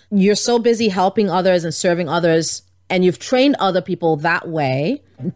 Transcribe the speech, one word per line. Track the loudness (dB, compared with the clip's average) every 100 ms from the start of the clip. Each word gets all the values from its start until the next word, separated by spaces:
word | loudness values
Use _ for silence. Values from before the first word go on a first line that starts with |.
| -4
you're | 0 2 2
so | 2 0
busy | 2 0 0
helping | 0 0 0 0
others | 0 2 2
and | 0
serving | -2 0 0 -2
others, | 0 2 2 0 -6 -12 _ -4
and | 0
you've | 2 0
trained | -2 2 2 2
other | 0 -2
people | -4 -4 -2 0
that | 0 -2 -4
way. | -4 -2 -2 -2 -4 _ -12 -10